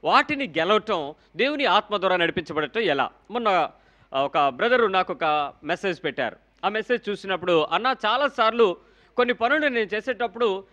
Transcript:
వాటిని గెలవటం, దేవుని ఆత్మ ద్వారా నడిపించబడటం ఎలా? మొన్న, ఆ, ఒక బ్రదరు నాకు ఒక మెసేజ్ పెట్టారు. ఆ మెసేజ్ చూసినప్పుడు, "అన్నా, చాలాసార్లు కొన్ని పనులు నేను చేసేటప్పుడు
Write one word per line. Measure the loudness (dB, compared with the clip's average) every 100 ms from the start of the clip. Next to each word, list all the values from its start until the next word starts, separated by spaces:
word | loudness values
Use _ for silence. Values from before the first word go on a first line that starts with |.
వాటిని | 2 2 2 -4 -4
గెలవటం, | -2 2 2 2 -4 -4 -12 _ -2
దేవుని | -2 0 2
ఆత్మ | 2 2 -2
ద్వారా | 0 2
నడిపించబడటం | 2 -2 -4 -4 -2 -2
ఎలా? | 0 0 -2 -4 _
మొన్న, | -4 0 2 0 -6 _ _ _
ఆ, | -2
ఒక | 0 2
బ్రదరు | 0 2 2 2 4
నాకు | 2 0
ఒక | -2 -2 0 -4 -8
మెసేజ్ | -6 -4 -4 -4
పెట్టారు. | -6 -4 -6 -6 _ _ -4
ఆ |
మెసేజ్ | -4 -2 -4 -2
చూసినప్పుడు, | -8 -6 -4 2 2
"అన్నా, | 2 0 0 -2 -2
చాలాసార్లు | 0 -2 2 0 4 2 2 -12 _ _ -2
కొన్ని | 0
పనులు | 0 0 2 0
నేను | 0 -2 -4
చేసేటప్పుడు | -4 -4 -6 -2 -2 -2 -8